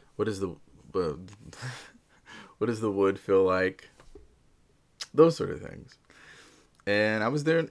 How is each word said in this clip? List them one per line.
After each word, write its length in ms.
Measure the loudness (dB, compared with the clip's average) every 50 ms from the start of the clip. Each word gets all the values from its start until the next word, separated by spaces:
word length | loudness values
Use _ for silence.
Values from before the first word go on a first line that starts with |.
| -20 _ _
What 100 | -4 -4
is 140 | -4 -4 -4
the, 160 | -6 -8 -8 -12 -18 -20 -20 -20 -20 -8 -4
uh, 180 | -4 -2 -2 -4 -8 -12 -18 -20 -20 -20 -20 -16 -12 -12 -12 -12 -14
<laughs> 760 | -18 -20 -20 -20 _ _ _ _ _ -20 -20 -20 -20 -20 -6 _
what 80 | -4
does 140 | -4 -2 -2
the 100 | -2 -2
wood 280 | 2 4 2 2 2 0
feel 260 | 0 2 4 4 6
like? 460 | 4 4 2 0 0 -2 -6 -16 -20 _ _ -20 -20 -20 -20 -20 _ _ _ _ _ _ _ _ _ _ _ _ _ _ _ -16 -4 4
Those 220 | 6 6 6 6
sort 140 | 0 -6 -6
of 120 | -6 -10
things. 340 | -12 -14 -16 -16 -18 -20 -20 _ _ _ -20 -20 -20 -20 -20 -20 -20 -20 -20 -20 _ _ _ _ _
And 360 | 0 2 2 2 2 2 0
I 60 | 0 0
was 160 | 0 0 0
there, 220 | 2 2 2 0 0